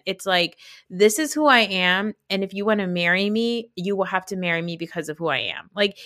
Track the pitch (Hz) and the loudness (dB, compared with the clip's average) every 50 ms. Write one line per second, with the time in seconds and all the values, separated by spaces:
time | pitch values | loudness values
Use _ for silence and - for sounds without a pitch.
0 | - 190 185 185 - 196 185 175 175 170 - _ - - - - _ _ 185 180 | -6 -8 -8 -6 -2 0 2 2 2 0 -4 _ -20 -20 -20 -20 _ _ 0 4
1 | 208 220 214 - 311 294 - 302 302 294 254 233 214 196 190 185 180 180 180 190 | 4 4 4 2 -2 -2 0 2 4 6 6 6 4 2 0 2 2 2 2 2
2 | 202 214 208 - _ _ 196 196 196 185 190 196 202 214 214 208 196 180 175 175 | 0 -2 -6 -8 _ _ -4 -4 -4 -4 -4 -2 0 0 2 2 0 -2 -2 0
3 | 175 175 180 185 196 208 208 226 233 233 233 233 226 - _ - 175 196 202 190 | 2 2 2 2 2 0 0 0 0 0 -2 -4 -6 -8 _ -6 -4 -2 -2 -2
4 | 185 185 196 185 185 - 202 185 180 175 170 165 170 170 170 165 170 165 - 175 | -2 -2 -2 -4 -4 -4 -8 -4 -2 -2 -2 -2 -2 -6 -6 -8 -8 -8 -8 -8
5 | 151 147 151 - 165 156 139 123 110 92 - - - - _ 196 208 202 - - | -8 -8 -8 -4 -2 -2 -2 -2 -2 -6 -8 -10 -14 -12 _ -2 -2 -2 -2 -8
6 | - | -20